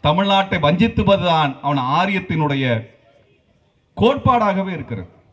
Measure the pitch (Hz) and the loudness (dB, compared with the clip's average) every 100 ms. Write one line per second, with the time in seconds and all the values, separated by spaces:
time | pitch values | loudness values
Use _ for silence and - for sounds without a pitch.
0 | - 180 196 196 190 185 151 175 226 226 | 0 0 2 0 0 0 0 2 2 2
1 | 202 196 175 165 147 131 143 139 127 151 | 2 2 2 2 0 -2 -4 -2 0 0
2 | 190 190 180 160 147 139 131 113 110 _ | 0 -2 -4 -2 -2 0 0 -2 -4 _
3 | _ _ _ _ _ _ _ _ _ - | _ _ _ _ _ _ _ _ _ 0
4 | 214 277 - 247 208 190 190 165 127 107 | 2 2 0 0 2 -2 -4 -8 -8 -10
5 | 87 _ _ | -12 _ _